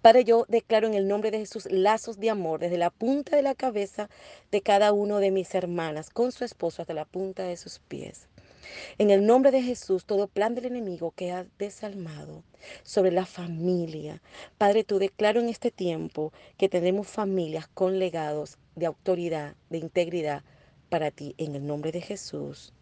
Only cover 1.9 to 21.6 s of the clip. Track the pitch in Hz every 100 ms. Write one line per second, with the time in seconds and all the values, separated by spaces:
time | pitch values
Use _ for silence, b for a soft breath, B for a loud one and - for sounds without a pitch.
1.9 | 220 - 202 220 214 170 160 175 175 175
2.9 | _ 226 277 285 294 277 262 262 208 202
3.9 | - 208 B B B B 208 202 202 208
4.9 | 208 208 208 196 190 175 185 180 175 165
5.9 | 151 156 - 247 - 240 - 170 - 170
6.9 | 160 151 180 190 190 185 175 - - _
7.9 | 143 - - - - B B B B B
8.9 | B 208 196 208 247 269 262 247 240 -
9.9 | 190 - 196 202 - 214 240 240 247 208
10.9 | 175 165 - 180 180 185 _ 202 - 214
11.9 | 196 165 151 151 156 - B B B -
12.9 | 208 185 175 185 - 170 165 175 180 165
13.9 | 156 151 156 B B B _ 202 208 208
14.9 | 196 190 - 214 214 233 226 240 - 180
15.9 | 160 160 - 156 B B _ 190 180 175
16.9 | 196 202 - 202 190 160 156 156 - 185
17.9 | 190 185 165 151 151 151 - _ - 165
18.9 | 147 - 175 170 160 147 - _ 165 165
19.9 | - 170 175 151 143 b b b b _
20.9 | 170 151 - 143 - 151 143